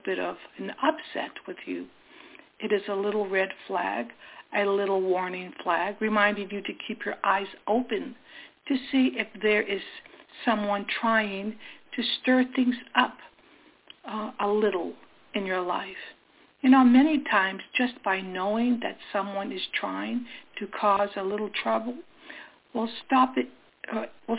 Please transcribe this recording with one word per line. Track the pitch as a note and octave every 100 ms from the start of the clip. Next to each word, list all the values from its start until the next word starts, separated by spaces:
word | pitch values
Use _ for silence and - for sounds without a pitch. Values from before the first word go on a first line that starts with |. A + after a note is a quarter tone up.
bit | - F#3
of | F3 E3+ - -
an | G3 -
upset | D#4+ D#4 - - D3 - -
with | F3
you. | - F2+ - - _ - - - - -
It | G#3+
is | G#3 G3+
a |
little | G3 G#3 G#3+ G3
red | F#3+ F#3+ - -
flag, | G3 G3 A3+ A#3+ - - - -
a | -
little | G3+ G3 G3 F#3+
warning | F#3 F3+ F#3 F3+ F#3 -
flag, | F3+ E3+ F#3 G3+
reminding | G#3+ G#3+ G#3 G#3 F#3+
you | G3+
to | G3 - -
keep | G#3
your | - -
eyes | G3 G3 G3 - -
open | A3+ B3 G3+ - - - - - _ -
to | C4 -
see | C4+ B3+
if | - A3 G3
there | G#3+ G#3
is | - G3 - - - - - -
someone | - G#3+ G#3 G3+ G3+ -
trying | A#3 A3 G#3 G3 G#3 A3 - - - -
to | A#3 -
stir | - B3+ B3+
things | - B3 - -
up, | A#3+ C#4 - - _ _ _ _ _ - - C4
uh, | G#3+ A3 -
a | G#3
little | G#3+ G#3 F#3 F3 - - _ _
in | G#3 F#3+
your | F#3
life. | F3+ F#3+ F#3+ F#3+ - - _ _ _ _
You | B3+
know, | C4
many | B3 B3+ D4+ D4 -
times | G#3 F#3+ F#3+ -
just | - B3 -
by | G3+ F#3+
knowing | F#3+ F#3 G3 A3 B3 A#3
that | - - -
someone | G#3 G3 G3 G3+
is | F#3+ - -
trying | G3+ F#3+ G#3 A#3+ A#3+ - - -
to | G3
cause | - G#3 G3 G3+ G3+
a |
little | F#3+ G#3 G#3 -
trouble | A3+ A3+ A3+ B3+ - - - - - - _
will | A#3 A3+ - -
stop | C4 B3+ B3+
it, | B3+ - _ _ -
uh, | A2 A2 -
will | -